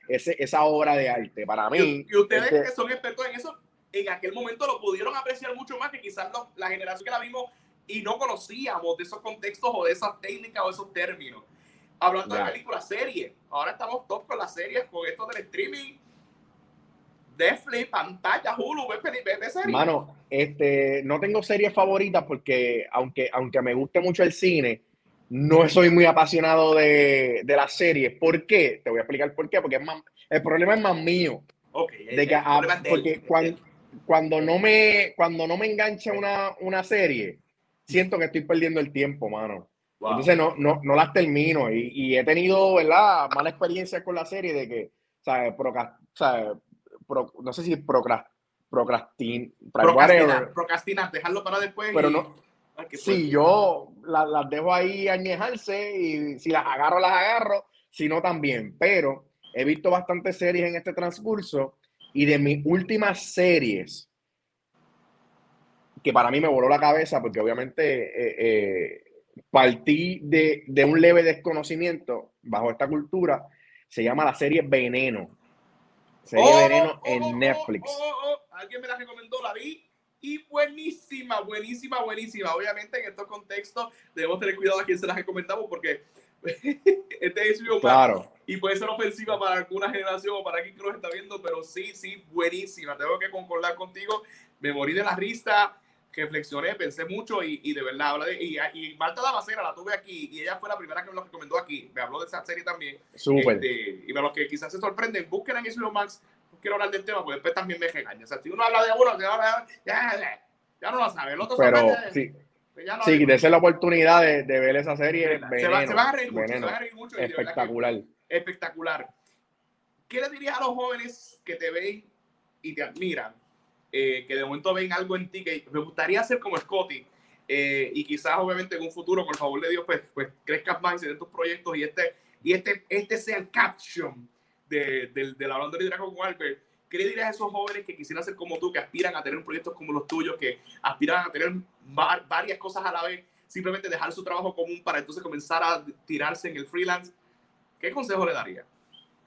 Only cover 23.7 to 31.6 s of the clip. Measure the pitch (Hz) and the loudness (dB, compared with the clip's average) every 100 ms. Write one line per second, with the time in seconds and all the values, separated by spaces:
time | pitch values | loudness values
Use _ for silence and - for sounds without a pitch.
23.7 | 123 139 175 180 175 180 175 185 165 123 | 0 0 0 0 4 2 4 2 2 2
24.7 | 110 _ _ _ _ _ 123 147 160 160 | -2 _ _ _ _ _ -2 6 8 8
25.7 | 185 175 170 170 160 156 170 160 160 160 | 8 8 10 8 8 4 4 4 6 6
26.7 | 156 151 147 143 139 127 117 120 143 139 | 8 8 8 6 4 2 0 2 2 2
27.7 | - 170 151 127 - 165 165 - 208 143 | 2 2 4 0 2 2 2 4 4 4
28.7 | 107 123 117 113 143 147 143 151 196 156 | 0 -2 -2 -2 -2 -2 -4 -2 0 0
29.7 | 131 151 160 - _ _ 156 160 160 180 | -2 -4 -10 -14 _ _ 0 2 2 4
30.7 | 220 208 165 165 180 165 113 - _ | 4 2 0 0 2 0 -2 -10 _